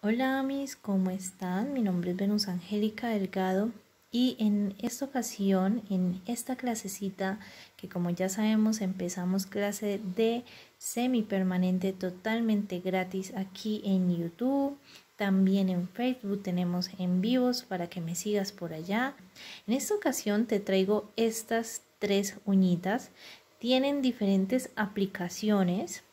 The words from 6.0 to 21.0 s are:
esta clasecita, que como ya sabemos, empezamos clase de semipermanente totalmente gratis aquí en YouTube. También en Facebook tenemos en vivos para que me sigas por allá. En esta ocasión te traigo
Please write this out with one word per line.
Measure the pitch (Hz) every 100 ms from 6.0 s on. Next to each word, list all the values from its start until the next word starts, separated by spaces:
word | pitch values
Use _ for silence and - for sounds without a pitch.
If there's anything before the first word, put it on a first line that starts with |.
| 180 180 -
esta | 240 -
clasecita, | 254 247 220 202 - 202 196 190 196 - - - -
que | 185
como | 180 175
ya | 175 185
sabemos, | 185 214 220 214 220
empezamos | 190 185 175 180 180 190 190
clase | 208 202 208 208 202 214
de | 180 226 233 247 - - _
semipermanente | - - 247 254 214 196 185 180 185 185 190
totalmente | 190 185 180 220 226 233 208 202 180
gratis | 185 185 185 190 190 -
aquí | 190 185 220 214 -
en | 190 180
YouTube. | 175 170 - 247 277 277 285 - - _ _
También | 202 190 190 196 190
en | 180 180
Facebook | - 247 254 202 202
tenemos | 202 180 180 180 180 -
en | 180 180
vivos | 202 254 247 240
para | - 185 175
que | -
me | 165
sigas | 175 208 208 196
por | - 170
allá. | 160 170 208 262 285 - - - - -
En |
esta | 254 311
ocasión | 415 339 262 - 208
te | 240 208
traigo | 202 190 190 208